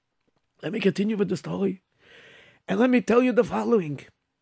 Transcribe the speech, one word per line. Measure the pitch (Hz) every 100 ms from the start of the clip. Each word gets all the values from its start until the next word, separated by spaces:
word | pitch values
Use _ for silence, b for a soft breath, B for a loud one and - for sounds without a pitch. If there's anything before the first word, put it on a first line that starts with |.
| _ _ _ _ _ _
Let | 151
me | 202
continue | 190 - 208 208
with | 190
the | 185
story. | 156 175 196 190 _ b b b b b b b -
And | 190
let | 254
me | 247
tell | - 240
you | 254
the | 196
following. | - 208 214 226 156 135 - _ _ _